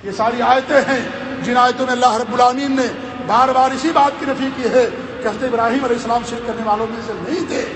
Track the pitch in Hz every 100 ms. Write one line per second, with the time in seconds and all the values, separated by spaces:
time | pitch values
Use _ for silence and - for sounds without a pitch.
0 | 196 185 226 240 240 254 262 285 254 269
1 | - - - - - 247 247 247 262 247
2 | 247 220 233 247 247 254 277 269 247 -
3 | - - - 220 262 254 262 262 311 311
4 | 285 277 277 269 262 254 240 254 233 -
5 | - - 220 208 262 233 226 254 262 240
6 | 226 240 233 233 233 214 220 208 226 233
7 | - 196 175 339 330 - -